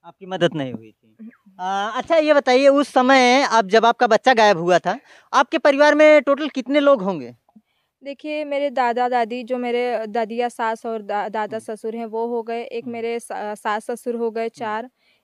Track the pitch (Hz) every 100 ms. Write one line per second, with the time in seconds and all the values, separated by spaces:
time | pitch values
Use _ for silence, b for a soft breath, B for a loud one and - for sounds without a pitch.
0 | 170 _ 185 185 170 165 135 113 110 _
1 | 113 _ 220 _ _ - 185 196 208 233
2 | - 320 302 294 269 254 277 277 277 269
3 | 254 269 247 254 247 226 196 220 226 -
4 | 240 220 - 240 214 180 170 175 175 226
5 | b b b 254 294 320 302 277 294 294
6 | 302 302 277 277 302 262 240 294 285 269
7 | 190 170 120 117 _ _ _ _ _ _
8 | 269 285 302 302 294 277 285 247 240 233
9 | 247 247 226 247 226 247 247 240 247 226
10 | 220 220 220 233 240 - 226 226 233 226
11 | 202 208 208 220 214 220 220 220 226 226
12 | 226 220 233 240 220 233 233 233 233 233
13 | 226 233 - 190 208 214 220 214 - 240
14 | 254 233 233 220 226 - 226 214 247 _
15 | _ _